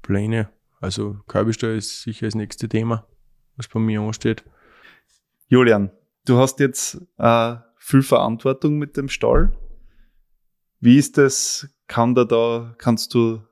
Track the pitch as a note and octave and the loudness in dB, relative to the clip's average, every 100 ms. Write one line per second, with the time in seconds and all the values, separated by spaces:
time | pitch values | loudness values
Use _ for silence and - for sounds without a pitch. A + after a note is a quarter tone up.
0 | - G2+ G#2+ A2+ A2 _ _ _ F#2+ F#2 | -4 -4 -2 -4 -6 _ _ _ -10 -6
1 | G#2 G2+ - - A2 A2 A#2 A2 G#2 - | -8 -10 -6 -2 -2 -2 -4 -6 -8 -12
2 | - A2 A2 G#2+ G#2 - A2+ A2 A2+ A2+ | -14 -8 -8 -8 -10 -10 -6 -4 -2 -4
3 | _ _ _ _ _ - A#2+ A2+ A2 G#2+ | _ _ _ _ _ -18 -8 -4 -2 -2
4 | G#2+ A2+ A2+ A2 _ _ _ _ - _ | -4 -4 -4 -4 _ _ _ _ -20 _
5 | _ _ _ _ _ B2+ B2 G#2+ G2 _ | _ _ _ _ _ 4 6 2 0 _
6 | _ _ - B2 C3 - C#3 - - F3 | _ _ 2 4 2 2 -2 -2 -10 -12
7 | F3+ - A#2 A#2 A#2 A#2+ _ _ - C3+ | -20 -2 2 2 0 -6 _ _ 0 2
8 | C3+ B2 C3+ A2+ C3 C3+ D3+ D3+ C#3+ - | 4 2 2 -2 -4 -2 -2 -4 -6 -8
9 | C#3 - A#2 B2+ - - - - - _ | -8 -4 2 4 4 0 -10 -18 -20 _
10 | _ _ _ _ _ _ _ _ A#2+ C3+ | _ _ _ _ _ _ _ _ 6 6
11 | C#3 - C#3 - - - C#3 _ - - | 6 2 2 2 -6 -8 -12 _ -8 -2
12 | A#2 B2 A#2 A#2 A#2 A#2 A#2 A#2 B2+ A2+ | 2 2 2 0 0 -4 -10 -6 -2 -2
13 | - B2 A2+ A2+ G#2+ | -2 0 0 -2 _